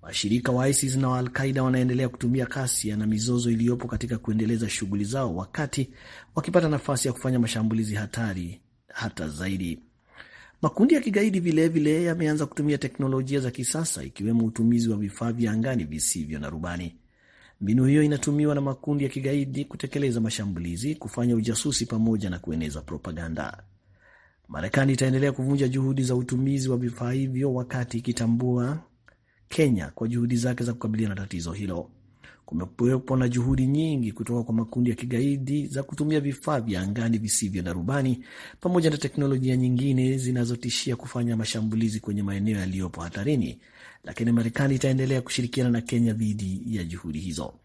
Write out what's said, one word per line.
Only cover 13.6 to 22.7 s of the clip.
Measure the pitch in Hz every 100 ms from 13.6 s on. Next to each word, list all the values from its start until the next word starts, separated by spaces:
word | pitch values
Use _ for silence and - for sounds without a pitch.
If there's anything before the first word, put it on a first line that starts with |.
| 123 151 160 -
ikiwemo | 67 - 101 117
utumizi | 110 113 113 120 117
wa | 104
vifaa | 104 - 117
vya | 117 113
angani | 110 120 127
visivyo | 78 78 - 92 76 78
na | 71
rubani. | 78 87 87 87 - _ _ _ - - _
Mbinu | 98 117
hiyo | 131 147
inatumiwa | 151 147 143 147 151
na | 143
makundi | 139 135 - 147
ya | 139
kigaidi | 135 135 143 139 131
kutekeleza | 143 - 135 147 143 117
mashambulizi, | 110 107 101 85 85 85 123
kufanya | 160 - - 120 117
ujasusi | 110 110 147 131 117
pamoja | 113 113 110 98
na | 85
kueneza | - 80 78